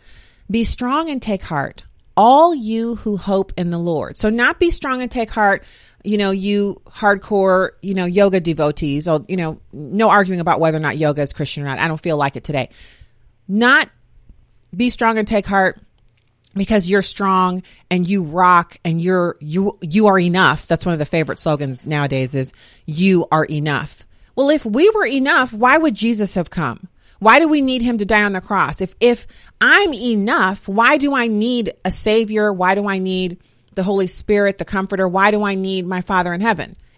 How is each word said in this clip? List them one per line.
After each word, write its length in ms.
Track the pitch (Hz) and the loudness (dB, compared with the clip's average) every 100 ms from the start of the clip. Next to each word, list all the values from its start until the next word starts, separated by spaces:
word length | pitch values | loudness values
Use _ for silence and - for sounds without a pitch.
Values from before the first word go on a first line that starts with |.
| _ - - _ _ | _ -20 -20 _ _
"Be 140 | 214 | -2
strong 440 | 226 - 247 285 330 | -2 -4 -2 -2 -2
and 140 | 269 | -6
take 220 | 220 196 | -4 -6
heart, 400 | - 151 135 - - _ _ - | -4 -6 -6 -8 -20 _ _ 2
all 360 | 214 277 330 | 6 8 6
you 440 | 311 214 226 226 220 | 2 -4 -4 -4 -6
who 200 | 220 202 | -4 -6
hope 360 | 202 196 190 - | -2 -2 -2 -4
in 140 | 175 | -4
the 80 | 170 | -4
Lord." 380 | 170 156 107 - | -2 -4 -4 -2
So 120 | 220 | -2
not 300 | 233 247 339 | 2 0 2
"Be 120 | 339 | 0
strong 320 | - 285 254 | 0 -4 -6
and 80 | 254 | -6
take 200 | 254 226 | -6 -6
heart," 340 | 233 202 196 - - - _ | 0 2 2 -4 -20 -20 _
you 140 | - 208 | -4 -2
know, 140 | 202 | 0
you 500 | 196 190 202 202 - - | -2 -2 0 -2 -4 -14
hardcore, 840 | - 208 202 - 208 190 185 185 - | -2 0 0 0 0 2 2 0 -6
you 140 | 190 | -6
know, 120 | 190 180 | -4 -2
yoga 340 | 175 196 190 | 4 4 4
devotees, 680 | 170 156 151 151 156 143 165 | -2 -2 -2 -2 -4 -4 -2
or, 180 | 156 - | -2 -2
you 80 | 190 | -6
know, 240 | 165 156 - | -6 -8 -16
no 380 | - 147 196 220 | -16 -8 0 4
arguing 300 | 196 185 180 | 4 2 -2
about 180 | 170 151 | 0 2
whether 180 | 160 156 | 2 0
or 40 | |
not 180 | 156 143 | -4 -2
yoga 240 | 151 147 | -2 0
is 100 | 143 | -4
Christian 300 | - 143 - | -4 -8 -6
or 40 | 143 | -8
not. 120 | 135 | -4
I 80 | 156 | -4
don't 140 | 156 | -2
feel 160 | 180 151 | -4 -2
like 200 | 139 135 | -2 -4
it 80 | |
today. 240 | - 139 123 - - _ - _ _ _ - | -6 -6 -6 -12 -20 _ -20 _ _ _ -6
Not 400 | 196 240 285 294 _ _ _ _ - _ _ _ 175 | 0 4 4 0 _ _ _ _ -20 _ _ _ -4
"Be 140 | 247 | -2
strong 260 | - 226 220 | 0 0 0
and 100 | 214 | 0
take 200 | 220 196 | -2 0
heart" 340 | 196 190 - _ _ _ _ _ _ _ | 2 2 -2 _ _ _ _ _ _ _
because 360 | 190 196 214 175 | -6 0 0 2
you're 120 | 202 | 0
strong 600 | 190 - 196 185 185 185 - - _ | 0 -4 0 2 0 -2 -10 -20 _
and 180 | 180 175 | -2 0
you 180 | 202 | -2
rock 520 | 160 165 180 175 170 - | -2 2 6 4 2 -6
and 160 | 175 165 | -4 -2
you're, 380 | 175 185 175 - | 0 0 0 -4
you, 380 | 147 170 196 - | -6 -2 -2 -4
you 280 | 170 180 214 | -2 2 4
are 100 | 190 | 4
enough. 480 | 175 175 170 147 - | 2 4 2 2 -2
That's 180 | 165 | -2
one 80 | 185 | -2
of 60 | 165 | -4
the 80 | 147 | -2
favorite 320 | 165 151 - | -2 -2 -4
slogans 480 | - 147 139 127 - | -2 -2 -4 -8 -6
nowadays 480 | 151 147 131 131 | -4 -2 -2 -4
is, 180 | 139 131 - - _ | -4 -6 -10 -20 _
"You 420 | - 151 190 185 160 | -12 0 2 2 2
are 120 | 156 | 0
enough." 600 | 156 151 151 139 151 - - _ _ - | 0 -2 -2 -2 -4 -14 -20 _ _ -2
Well, 140 | 277 | 2
if 160 | 302 233 | 2 0
we 240 | 214 381 | 2 2
were 160 | 427 311 | 4 0
enough, 460 | 269 262 320 254 | 0 2 2 0
why 260 | 214 247 302 | 0 4 4
would 160 | 320 | 2
Jesus 400 | 208 226 226 202 | 0 -2 0 -2
have 160 | 190 170 | -2 -4
come? 380 | - 147 117 - _ _ _ | -4 -6 -6 -14 _ _ _
Why 180 | 208 254 | 4 6
do 80 | 320 | 4
we 160 | 302 | 2
need 200 | 269 254 | 0 0
him 160 | 233 233 | -2 -2
to 60 | |
die 200 | 196 214 | 0 2
on 80 | 208 | 2
the 80 | 190 | -2
cross? 400 | - 196 143 147 | -4 -2 -2 -2
If, 160 | 185 - | -8 0
if 300 | 233 240 - - - _ | 0 0 -4 -20 -20 _
I'm 340 | 233 330 403 | 4 4 2
enough, 720 | 247 240 220 196 302 190 196 - | -2 -2 0 0 0 0 -2 -6
why 300 | 196 233 302 | 0 2 2
do 160 | 285 | 0
I 140 | 269 233 | 0 -2
need 440 | 208 226 247 214 - | -2 -2 -2 -4 -6
a 60 | 190 | -6
savior? 600 | - - 214 220 214 208 | -2 0 0 0 0 0
Why 220 | 190 180 | 0 0
do 140 | 196 202 | 0 -2
I 100 | 190 | -4
need 400 | 185 185 185 180 _ _ _ | -4 -4 -4 -8 _ _ _
the 100 | - | -6
Holy 240 | 185 196 185 | -2 -2 -2
Spirit, 500 | - - 208 202 196 | -6 -2 0 0 -2
the 60 | |
comforter? 420 | 214 202 196 196 190 | -6 -6 -4 -2 -2
Why 240 | 180 202 | 2 2
do 140 | 208 | 2
I 100 | 208 | -2
need 320 | 190 190 190 180 | -4 -4 -4 -4
my 140 | 185 | -6
Father 340 | 180 190 180 | -2 -2 0
in 60 | 175 | -2
heaven 360 | 220 180 127 - _ | -2 -2 -6 -14 _